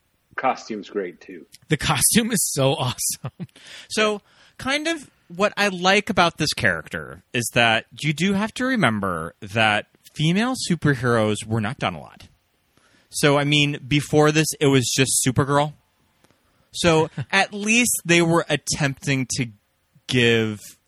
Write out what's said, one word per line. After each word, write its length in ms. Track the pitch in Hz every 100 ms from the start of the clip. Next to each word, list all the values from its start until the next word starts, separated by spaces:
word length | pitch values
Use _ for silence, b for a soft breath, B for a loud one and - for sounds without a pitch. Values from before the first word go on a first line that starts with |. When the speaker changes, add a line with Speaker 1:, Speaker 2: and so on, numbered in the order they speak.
| _ _ _ -
Speaker 1:
Costume's 520 | 131 120 - 107 90
great, 300 | 104 90 -
too. 260 | - 87 - - _
Speaker 2:
The 80 | 151
costume 540 | - 139 - 220 233
is 220 | 226 -
so 200 | 147 135
<laughs> 60 | 156
awesome. 680 | 127 - - - 131 - 185 B B B B
Speaker 3:
So, 320 | - 214 208 b b b -
kind 280 | 254 285 302
of 220 | 330 - _ _
what 240 | 175 202 -
I 120 | 202
like 400 | 185 185 202 -
about 280 | 190 170 -
this 140 | 151 -
character 680 | 107 82 - 82 69 71 _
is 160 | 123 117 123
that 320 | 117 110 - 113
you 120 | 147
do 200 | 147 185
have 200 | 196 220 -
to 100 | 254
remember 680 | 254 135 107 98 85 82 -
that 460 | 98 110 110 104 - _ - -
female 400 | 156 185 240 254 -
superheroes 760 | 170 151 131 123 120 107 104 110
were 140 | 113
not 180 | 104 143
done 160 | 120 82
a 60 |
lot. 280 | 58 50 - _ _ _ _ b b b b
So, 260 | - 151 143
I 60 | 143
mean, 340 | 147 143 147 123
before 460 | 147 - 147 151
this, 140 | 156 156 -
it 60 | 143
was 220 | 135 117 -
just 260 | 127 - 135
Supergirl. 480 | 127 135 143 147 - _ _ _ _ _ _ _ _ _
So, 380 | - 175 160 160 -
Speaker 2:
<laughs> 100 | 123
Speaker 3:
at 220 | 190 175
least 480 | 202 208 233 240 - 165
they 160 | 170
were 240 | 170 170 -
attempting 800 | 151 - - 143 135 - 131 131 -
to 120 | 123 101 _ _ _ _ -
give 520 | 127 117 117 110 104 - -